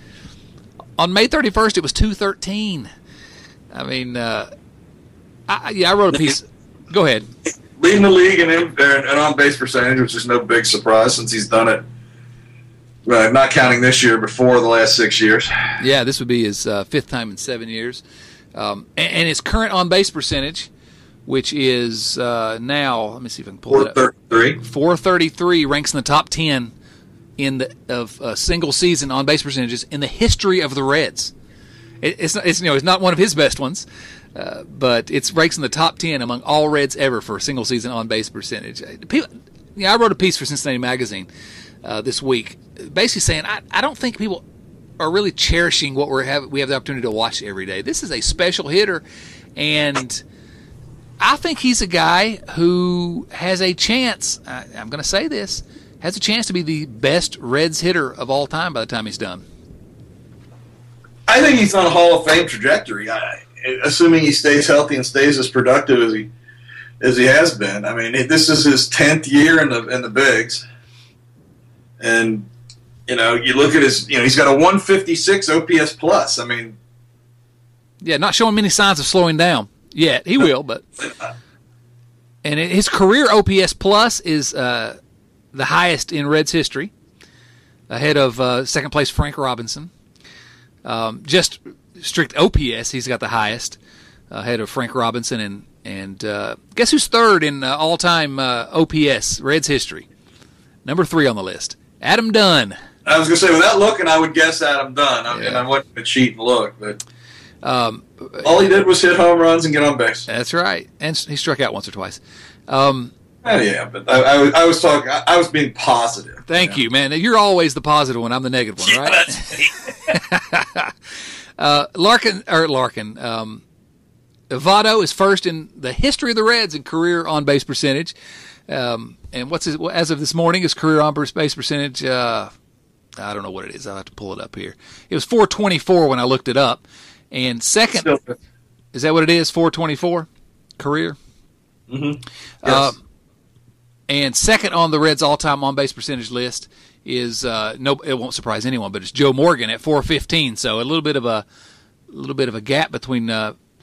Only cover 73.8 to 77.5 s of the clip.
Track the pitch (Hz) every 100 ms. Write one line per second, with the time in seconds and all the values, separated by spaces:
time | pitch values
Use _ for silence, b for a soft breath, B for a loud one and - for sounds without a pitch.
73.8 | 131 - - 131 127 135 139 139 175 196
74.8 | - 190 170 160 165 196 - 160 - 165
75.8 | 156 - 160 202 - 127 120 113 113 -
76.8 | _ _ _ _ _ _ _